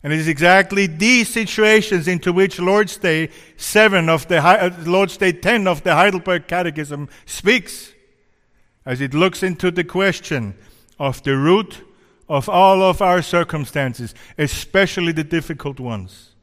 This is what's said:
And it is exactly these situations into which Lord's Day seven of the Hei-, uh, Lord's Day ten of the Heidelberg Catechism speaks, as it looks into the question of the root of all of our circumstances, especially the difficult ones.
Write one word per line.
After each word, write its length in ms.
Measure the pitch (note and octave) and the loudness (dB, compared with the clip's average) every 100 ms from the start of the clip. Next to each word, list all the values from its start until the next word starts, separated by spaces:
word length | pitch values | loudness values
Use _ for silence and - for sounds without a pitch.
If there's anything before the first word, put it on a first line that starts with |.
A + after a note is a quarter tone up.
And 120 | C#3+ | -4
it 80 | D#3 | -4
is 80 | D#3+ | -2
exactly 580 | C#3+ F3 F#3+ F#3+ G3 G3 | 0 4 4 4 0 -2
these 420 | D#3 G#3+ B3 A3 | 0 2 2 2
situations 760 | A3+ A3 - G#3+ A3 G#3+ F#3 D#3 | -4 -4 0 4 4 2 -2 -2
into 260 | F3+ F3+ | -2 -2
which 280 | F3 F#3+ - | 0 0 0
Lord's 360 | F3+ G3+ G#3 - | 0 0 0 -2
Day 340 | F3+ D#3+ D#3+ - - - | -2 -2 -4 -10 -20 -14
seven 520 | - G#3 A3 F#3+ E3 | -2 4 4 4 2
of 200 | E3 - | 0 2
the 140 | E3+ | 2
Hei-, 160 | D3+ G#3 | 4 4
uh, 180 | F#3 F3 D#3+ | 2 -4 -2
Lord's 300 | F3+ G3 - | 0 0 0
Day 160 | F#3+ | -2
ten 340 | F3 F3 A#3 F#3+ | 0 -2 0 0
of 160 | D#3+ | -2
the 140 | F#3 D#3 | 0 4
Heidelberg 500 | G3 F#3 F#3+ F3 - | 4 2 -2 -4 -2
Catechism 640 | F3 E3+ D3 C#3+ C#3+ C#3+ - - | -4 -4 -6 -10 -10 -12 -16 -18
speaks, 680 | - F#3+ B3 - - - _ _ _ _ _ _ _ _ _ - | -4 0 0 -2 -18 -20 _ _ _ _ _ _ _ _ _ -8
as 140 | B2+ | -6
it 120 | C#3 | -2
looks 300 | D3 F#3 - | 0 0 0
into 300 | F#3 E3 F#3 | -6 -2 -2
the 100 | F3 | -2
question 720 | F3 F3+ G3 E3+ - C#3+ G#2+ F#2 _ _ _ _ | -4 -2 -2 -2 -6 -6 -6 -12 _ _ _ _
of 200 | C#3 B2 | -6 -4
the 120 | - C3+ | -2 0
root 480 | D3 F#3+ G#3+ - - _ _ _ _ | 4 2 0 -12 -20 _ _ _ _
of 200 | D3 C3+ | -4 0
all 320 | F#3 F#3+ F#3+ | 4 6 6
of 220 | F#3+ F3 | 4 2
our 180 | G3 F3+ | 2 0
circumstances, 920 | - F3 E3 D#3+ C#3 D3 C3+ A#2 A#2 - - - | 0 -2 -2 -6 -6 -6 -6 -6 -14 -16 -20 -6
especially 720 | D3 - - F#3+ F#3+ - E3+ | -6 -6 -2 0 0 0 -4
the 140 | D#3+ | -4
difficult 560 | D3+ E3+ - D3+ C#3+ C3+ | -4 -6 -6 -10 -10 -10
ones. 560 | B2+ G#2+ F#2 - _ _ | -10 -10 -12 -18 _ _